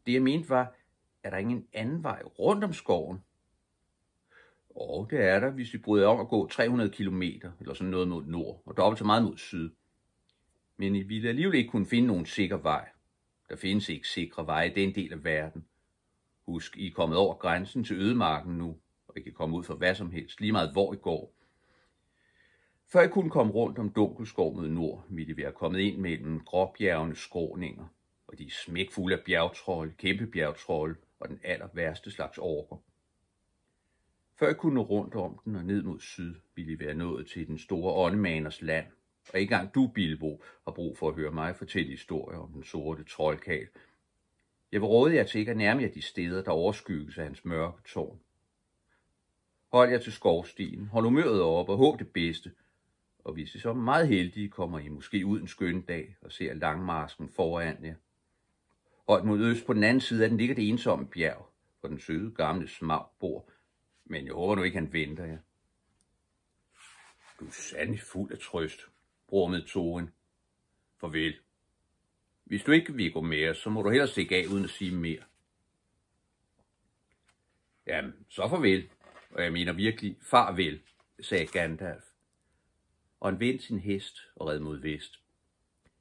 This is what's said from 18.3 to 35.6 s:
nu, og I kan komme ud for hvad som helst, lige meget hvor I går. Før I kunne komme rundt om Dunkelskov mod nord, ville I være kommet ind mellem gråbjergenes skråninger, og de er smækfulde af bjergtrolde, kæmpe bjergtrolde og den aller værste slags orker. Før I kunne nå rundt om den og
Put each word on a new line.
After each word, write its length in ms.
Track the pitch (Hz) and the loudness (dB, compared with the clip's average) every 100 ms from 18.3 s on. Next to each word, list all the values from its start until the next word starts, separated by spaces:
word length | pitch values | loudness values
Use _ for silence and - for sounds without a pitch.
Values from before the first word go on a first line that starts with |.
| 76 82 85 | 0 -4 -6
nu, 200 | 85 80 _ _ - | -6 -8 _ _ -20
og 100 | - | -16
I 20 | |
kan 120 | - | -14
komme 240 | - 80 85 | -6 -4 -4
ud 80 | |
for 100 | 87 | -4
hvad 200 | 80 90 | 0 0
som 160 | 95 87 | 0 -2
helst, 300 | 82 - - | -8 -10 -6
lige 120 | 107 | 0
meget 200 | 110 82 | 2 2
hvor 220 | 95 98 | 2 2
I 20 | - | 0
går. 380 | 87 78 - _ _ _ _ _ _ _ _ _ _ _ _ _ _ _ _ | -4 -4 -4 _ _ _ _ _ _ _ _ _ _ _ _ _ _ _ _
Før 160 | 180 | 8
I 60 | 170 | 8
kunne 220 | 196 165 | 6 2
komme 220 | 151 113 | 4 4
rundt 260 | 107 117 - | 4 0 0
om 140 | 104 | -2
Dunkelskov 640 | 110 104 - 110 - 82 | 2 2 2 -6 0 0
mod 140 | - 78 | 0 -2
nord, 380 | 80 82 - - | -2 -2 -4 -10
ville 240 | 85 78 | -8 -8
I 40 | 76 | -6
være 160 | 71 | -6
kommet 280 | - 82 92 | -4 -2 0
ind 180 | 101 98 | 0 0
mellem 420 | 92 80 78 80 | -2 -4 -4 -6
gråbjergenes 800 | - 90 95 - 101 80 80 78 | -2 0 0 2 0 2 0 -6
skråninger, 680 | - - 82 90 90 - 80 _ _ _ - | -8 -4 -4 -4 -8 -10 -16 _ _ _ -20
og 120 | - | -16
de 80 | 73 | -12
er 40 | |
smækfulde 640 | - - 85 95 - 92 95 | -12 -6 -4 -4 -2 0 0
af 80 | |
bjergtrolde, 680 | - 85 82 - - 85 78 - | 2 2 2 -2 -4 -4 -4 -4
kæmpe 280 | 92 98 113 | -2 -2 -2
bjergtrolde 760 | 90 76 - - 82 78 82 _ _ | -2 -2 -2 -4 -2 -2 -6 _ _
og 100 | - | -14
den 120 | 76 | -10
aller 260 | - 87 85 | -6 -6 -6
værste 380 | 85 82 82 - | -4 -4 -4 -10
slags 280 | - 80 - | -8 -8 -6
orker. 380 | 87 76 - - _ _ _ _ _ _ _ _ _ _ _ _ _ _ _ - | -4 -4 -6 -14 _ _ _ _ _ _ _ _ _ _ _ _ _ _ _ 0
Før 120 | 151 | 2
I 40 | |
kunne 200 | 156 165 | 2 2
nå 80 | 131 | 2
rundt 320 | 104 101 - | 2 0 0
om 240 | 110 90 - | -4 -6 -8
den 120 | - | -8
og 80 | 101 | -6